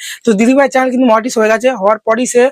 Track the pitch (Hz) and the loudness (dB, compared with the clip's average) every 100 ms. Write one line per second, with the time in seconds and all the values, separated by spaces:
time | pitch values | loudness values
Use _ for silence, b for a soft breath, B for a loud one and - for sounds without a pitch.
0 | B B - 202 233 269 269 262 262 247 | B B -2 0 2 2 2 0 -2 0
1 | 254 220 240 240 214 226 254 254 196 214 | 2 0 0 -2 0 0 -2 0 -2 0
2 | 226 226 254 240 269 | -2 -2 0 0 0